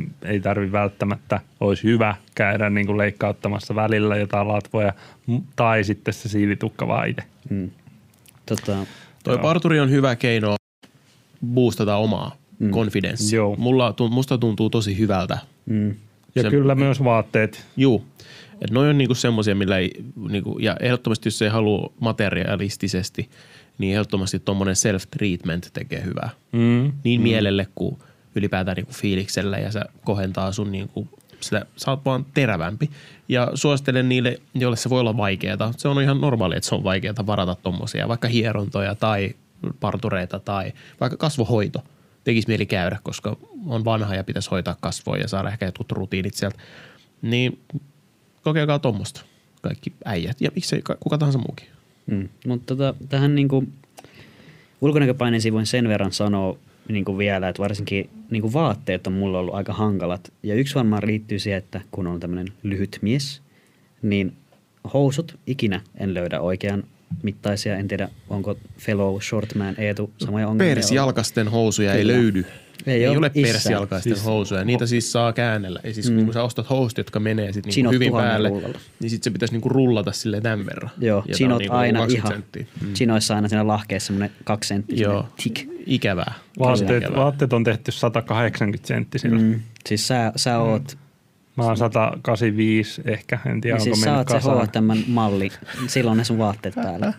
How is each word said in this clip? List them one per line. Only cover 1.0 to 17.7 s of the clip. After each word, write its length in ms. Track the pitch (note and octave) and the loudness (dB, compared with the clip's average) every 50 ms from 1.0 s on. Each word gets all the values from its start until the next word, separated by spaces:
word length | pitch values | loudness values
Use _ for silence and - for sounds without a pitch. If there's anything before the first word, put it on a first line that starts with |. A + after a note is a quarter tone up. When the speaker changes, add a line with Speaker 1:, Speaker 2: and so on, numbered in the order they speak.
| G2+ G2+ G2 - - - G#2 F#2+ - _ _ - | -2 -2 -2 -4 -4 -4 -4 -4 -4 _ _ -2
Speaker 1:
olisi 220 | - G2+ G2 - - | 0 2 2 2 4
hyvä 340 | A2 A#2+ A2+ A2 G#2+ G2+ - - - _ | 4 4 4 4 2 0 -2 -8 -8 _
käydä 360 | - G#2+ G2 G#2 G2+ G#2+ G#2 | 0 0 2 2 2 0 2
niinku 280 | G2+ G#2 G2+ G2 G#2 G#2 | 2 0 0 0 2 2
leikkauttamassa 760 | G#2 G#2 G2+ - A2 G2+ G2+ - - G2 G#2 G2+ - - G#2+ | 2 0 0 0 -2 -2 0 -2 -2 -4 -4 -4 -4 -4 -2
välillä 420 | G#2+ G#2+ A2 G#2+ G#2+ G#2+ G#2+ G2+ | 0 2 2 2 2 2 2 2
jotain 320 | G#2 G#2 G2+ G#2+ G2+ G2+ G#2+ | 0 0 0 0 0 0 2
latvoja, 440 | G#2 G#2 - - - A2 G#2 G2 - - - - - - _ | 0 -2 -2 -2 0 0 0 0 0 -4 -10 -20 -20 -10 _
m-, 100 | A#2+ A#2+ B2+ - - - | -4 -2 -2 -4 -4 -2
tai 280 | - A#2+ A2+ A2 A2 G2 | 2 2 4 4 4 2
sitten 300 | G#2+ G2+ - - A2 G2+ | 2 0 -2 -4 -6 -6
se 140 | - - G#2+ | -6 -6 -2
siilitukka 600 | G#2+ G#2 G#2 G2+ G2+ - A2+ G#2+ - - A#1+ - | 0 2 2 2 2 0 -2 -4 -4 -4 -2 -2
vaan 200 | - B2 - A2+ | 0 0 0 -2
ite. 140 | A#2+ - - - _ _ - - | -4 -6 -10 -14 _ _ -10 -6
Speaker 2:
Mm. 200 | G2 G2 F#2 F#2 - - _ - - - - _ _ _ _ - - _ _ | -6 -6 -6 -6 -10 -16 _ -20 -20 -20 -20 _ _ _ _ -20 -20 _ _
Tota 300 | - A2 - - G#2 G2+ G2 G2 - - - - - - - - | -4 -4 -4 -2 -2 -4 -4 -4 -8 -12 -18 -20 -20 -20 -8 -2
Speaker 3:
Toi 100 | - B2+ | -2 0
Speaker 1:
Joo. 80 | - - | 2 2
Speaker 3:
parturi 380 | D#3 E3 F3 D#3 E3+ D#3+ D3+ | 2 2 2 4 4 4 4
on 100 | C#3 C3 | 4 4
hyvä 260 | C#3+ C#3 C3+ C3 A#2+ | 4 4 4 2 2
keino 400 | A2+ - B2 A#2 A2+ G#2+ G#2 G#2 - - _ _ _ - _ _ _ _ _ _ _ _ _ _ - - | 2 2 2 2 2 2 0 -2 -2 -4 _ _ _ -20 _ _ _ _ _ _ _ _ _ _ -8 -4
boostata 500 | A#2+ B2 B2+ B2 A2+ - - A2 G#2 G2+ | 0 2 4 4 4 4 2 2 2 2
omaa 400 | G#2 A2 A2 G2+ - F#2+ - - - _ _ - - | 2 2 2 0 -2 -4 -8 -10 -14 _ _ -6 -2
Speaker 2:
Mm. 120 | G#2+ G2+ | 0 0
Speaker 3:
konfidenssia. 680 | G2+ A#2 A2+ G#2 - G2+ F#2+ - - A2+ G#2 G#2+ A2+ | 2 2 2 2 2 0 0 0 -2 -2 0 2 2
Speaker 1:
Joo. 200 | A2+ G#2 G2+ G#2 G#2 | 4 2 2 0 0
Speaker 3:
Mulla 340 | A#2 B2 C3 C3 B2 A2+ F#2 | 2 4 4 4 4 2 2
tu-, 160 | - B2 A2 | 0 0 2
musta 300 | A#2+ B2+ C3+ - C3+ A#2 | 2 0 2 2 2 2
tuntuu 320 | A#2+ A2+ G#2 F#2 A2 G#2+ | 2 2 2 2 2 2
tosi 280 | - A2+ G#2 G2+ F#2+ G2 | 2 0 0 0 0 0
hyvältä. 400 | G#2+ G2+ G2+ F#2 F2 F#2+ G2+ G2 - - _ _ _ | 2 2 2 0 0 -2 -4 -6 -6 -10 _ _ _
Speaker 2:
Mm. 280 | - A2 G#2+ G#2 G#2 G2+ - - - _ _ _ _ - | -2 0 0 0 0 -2 -4 -10 -18 _ _ _ _ 0
Speaker 1:
Ja 80 | C3 A#2 | 0 2
Speaker 3:
Se 80 | - | 4
Speaker 1:
kyllä 240 | C#3+ C#3+ C3+ C#3 C3+ | 4 4 6 4 4
myös 300 | C3+ C#3 C#3 C3 C#3 C3+ | 4 4 2 2 2 4
vaatteet. 600 | B2 A2+ A2+ G#2 - - A2+ A2 G#2+ - - - - | 4 4 4 2 2 2 2 2 2 -2 -8 -20 -8